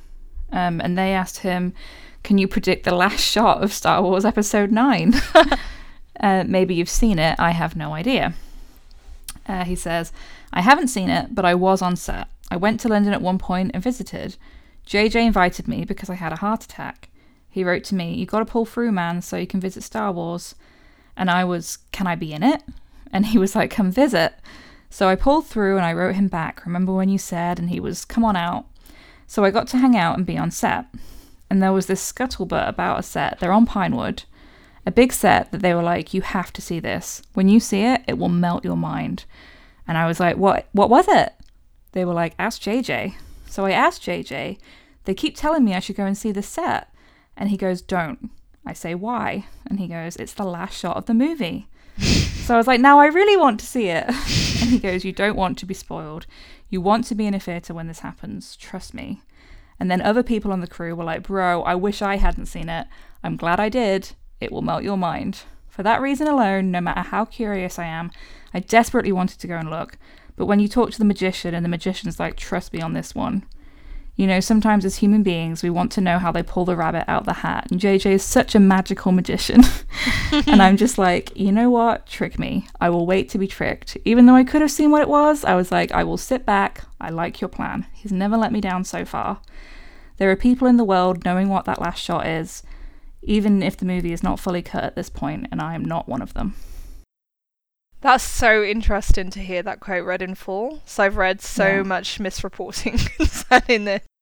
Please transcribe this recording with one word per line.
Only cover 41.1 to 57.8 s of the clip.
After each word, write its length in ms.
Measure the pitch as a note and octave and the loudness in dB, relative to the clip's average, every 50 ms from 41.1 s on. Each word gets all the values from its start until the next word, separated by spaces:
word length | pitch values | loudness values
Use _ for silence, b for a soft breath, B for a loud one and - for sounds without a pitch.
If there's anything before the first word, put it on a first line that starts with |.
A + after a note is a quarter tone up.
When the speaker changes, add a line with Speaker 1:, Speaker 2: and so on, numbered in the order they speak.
| F#4+ A#3 D3 - - - - - - - _ _ _ _ _ _ - | 6 4 4 2 -2 -10 -20 -20 -20 -20 _ _ _ _ _ _ -6
Speaker 1:
They 120 | F#3 F#3 | -4 -2
were 100 | F3+ F3 | -2 -2
like, 200 | E3+ E3+ E3 - - | -2 -2 -4 -4 -4
'Ask 220 | F3 A3 A#3 - - | -6 -6 -6 -6 -6
J 200 | G3+ G#3 C4 B3+ | -4 -2 -2 -2
J.' 320 | - C#3 A#2 - G3 G3 b b b b b b | -2 -4 -4 -4 -6 -10 b b b b b b
So 180 | b - - G3 | b -6 -4 -2
I 40 | G3 F#3 | 0 2
asked 300 | G#3 C4 E4+ F4 - - | 2 2 2 0 -2 -6
J 200 | - F3 F3 E3 | -6 -6 -6 -8
J. 360 | - C3 C#3 C#3 D#3+ G3+ - b b b b b b b b b | -8 -10 -8 -8 -8 -10 -12 b b b b b b b b b
They 100 | - F#3+ | -6 -6
keep 220 | - - D4+ - | -4 -4 -6 -6
telling 280 | - - D4+ D#4+ D#4+ B3+ | -4 -2 0 2 2 2
me 100 | G#3+ F#3 | 2 2
I 40 | F3+ | 0
should 160 | - - F#3+ | -4 -6 -6
go 100 | - G3+ | -4 -4
and 100 | G3 G3 G3+ | -2 -2 -4
see 140 | - A3 G3+ | -4 -4 -4
the 100 | G3 G3+ | -4 -6
set. 460 | - - - E4+ C4+ A3+ - - - _ b b b b b b b b | -8 -6 -6 -4 -2 -2 -4 -6 -10 _ b b b b b b b b
And 140 | - G3 G3+ | -6 -4 -4
he 60 | G#3 | -2
goes, 240 | F#3+ G3 F#3 F#3 F3+ | -2 -2 -2 -2 -4
'Don't.' 500 | - - G3 F3+ E3+ D3+ - - - - - - - _ _ _ - | -4 -4 -4 -4 -4 -4 -6 -10 -14 -16 -18 -20 -20 _ _ _ -14
I 60 | - F3 | -14 -12
say, 220 | - - E3+ E3+ | -10 -10 -8 -8
'Why?' 500 | F3 F#3+ A3+ B3 A3+ - - - G3 G3 b b b b | -8 -6 -6 -6 -4 -4 -6 -6 -8 -10 b b b b
And 120 | b G3 G3 | b -6 -6
he 80 | F#3+ E3 | -6 -6
goes, 280 | E3+ E3 E3 E3+ F3 | -8 -10 -10 -10 -10
'It's 180 | - - - - | -12 -12 -12 -10
the 100 | - G#3 | -8 -8
last 320 | F#3+ F3 E3+ F3 G3 - - | -8 -8 -8 -10 -10 -10 -8
shot 180 | - F3 E3+ | -6 -6 -6
of 100 | - G3 | -4 -2
the 80 | - A3+ | 0 2
movie.' 540 | A3+ C4 D4+ E4 D4 A3 E3 F3 - G3+ - - B B B B | 2 2 2 0 -2 -4 -6 -6 -8 -12 -16 -20 B B B B
<laughs> 120 | B B B B B B B - - - | B B B B B B B -4 -6 -2
So 120 | - A#3+ | 2 4
I 20 | |
was 100 | A#3 A#3 | 4 6
like, 140 | B3 B3+ A#3 | 6 4 6
'Now 180 | B3+ C#4 C#4+ C#4+ | 8 8 10 10
I 80 | C#4+ | 8
really 300 | D4+ D4+ F4+ G4+ G#4 G4+ | 8 6 6 6 6 6
want 240 | F#4+ D#4+ C4+ G#3+ A3 | 6 6 4 2 0
to 60 | - | -4
see 200 | - - C4 A3+ F#3 | -6 -4 -2 0 0
it.' 180 | E3+ D#3+ - - | 0 -2 -2 -2
<laughs> 540 | B3 C4+ - - - - - - - - A#3+ | -4 -4 -2 -2 0 0 0 0 0 0 2
And 80 | A#3 | 2
he 80 | B3 A3 | 2 2
goes, 240 | - G3 F3+ F#3 F#3 | 2 0 -2 -2 -2
'You 80 | F#3+ F3 | -4 -2
don't 240 | - G3 G#3 G#3 | 0 0 0 0
want 220 | - F#3+ F3+ F3 - | 0 -2 -2 -2 -4
to 80 | - | -8
be 80 | F3+ F#3+ | -10 -10
spoiled. 520 | - - - E3 E3 D#3+ D3+ D#3 E3 - - B B B B B B B B | -10 -12 -12 -10 -10 -10 -10 -12 -14 -14 -16 B B B B B B B B
You 100 | - F#3 | -6 -2
want 240 | E3+ G3 G#3 A#3 A#3+ | 2 4 2 2 2
to 80 | - B3 | -2 -4
be 120 | G#3 G#3+ | -2 -2
in 80 | G#3 G3 | -2 -2
a 60 | F#3+ | -2
theatre 320 | - - F3 E3+ E3+ - E3+ | -4 -6 -8 -8 -8 -10 -12
when 120 | E3 | -10